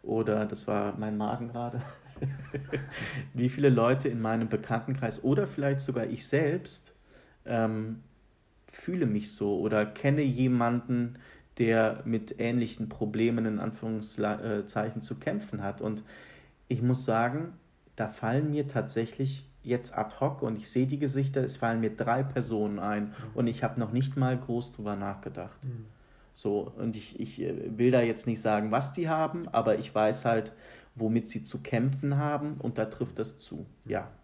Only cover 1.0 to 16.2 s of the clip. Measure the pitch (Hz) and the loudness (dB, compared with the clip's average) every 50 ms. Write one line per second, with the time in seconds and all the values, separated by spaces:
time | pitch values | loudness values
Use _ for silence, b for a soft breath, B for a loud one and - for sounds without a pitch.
1 | 107 107 107 104 107 107 117 117 120 117 120 120 120 120 120 123 - - - - | -4 -2 -2 -2 -2 -2 -2 -4 -6 -6 -6 -6 -6 -4 -4 -6 -6 -8 -14 -18
2 | - - - - 139 135 - - - - - 139 - - - 139 - - - - | -20 -20 -8 -4 -4 -4 -4 -6 -10 -8 -8 -8 -6 -4 -6 -6 -6 -8 -10 -10
3 | - - - 131 - - - 123 123 127 - - 143 139 127 120 113 120 131 135 | -8 -6 -6 -8 -10 -6 -2 0 0 0 2 6 6 8 8 8 6 6 4 4
4 | - 143 120 117 113 110 113 113 113 107 113 107 - - 113 113 - - 131 - | 2 -2 -2 0 0 0 2 2 2 0 0 -2 0 -2 -4 -2 -2 -4 -4 -2
5 | 127 113 107 - - 127 143 202 135 - - - 143 139 139 139 - - 127 120 | -2 -4 -4 0 2 2 4 4 2 0 -2 0 0 2 0 0 -2 -2 -2 -2
6 | 113 - 117 - - - - 147 160 143 165 185 - - - - - - - b | -2 -2 -4 -8 -4 0 2 2 2 2 0 -2 -4 -8 -16 -18 -20 -20 -20 b
7 | b b b b b b b b _ - 120 113 113 110 110 110 110 110 110 - | b b b b b b b b _ -2 0 2 2 2 0 -2 -4 -4 -8 -10
8 | - - - _ _ _ _ _ _ _ _ _ _ - - - - - 180 180 | -12 -20 -20 _ _ _ _ _ _ _ _ _ _ -20 -20 -10 -6 -4 -2 0
9 | - 110 104 104 104 - - - 104 101 101 87 95 107 107 107 104 107 - - | 2 2 2 0 -2 -4 -4 -2 0 0 2 2 2 2 2 2 2 0 -4 0
10 | - 139 143 151 147 131 117 120 131 127 123 120 117 117 120 120 - - 123 120 | 2 2 4 4 2 2 2 4 4 4 6 4 4 4 2 0 0 0 0 0
11 | 120 120 127 B B B B B B B - - 120 113 113 113 110 110 107 - | 0 -2 -4 B B B B B B B 0 2 4 4 6 6 6 4 2 -2
12 | - 117 113 107 107 - - - 117 117 120 120 117 110 - - 110 107 - - | -2 0 0 0 -2 -4 -4 -2 0 2 2 2 0 0 -2 -6 -6 -6 -4 -4
13 | 113 104 107 110 113 117 117 117 113 110 107 101 - 110 - - - 110 110 107 | -4 -2 2 4 4 4 4 4 2 0 0 0 -2 -2 -4 -4 -4 -4 -4 -4
14 | 107 - - - 107 104 104 104 - 113 107 104 101 - - 107 107 113 - - | -4 -8 -4 -2 0 0 0 -2 -2 -2 -2 -2 -2 -2 -2 -2 -2 -2 -4 -6
15 | - - 127 - - - - 208 - - - 101 98 98 - - 208 - 214 214 | -6 -6 -8 -6 -4 -4 -2 -2 -4 -6 -6 -4 -4 -4 -4 -2 -4 -4 -4 -4
16 | B B B B | B B B B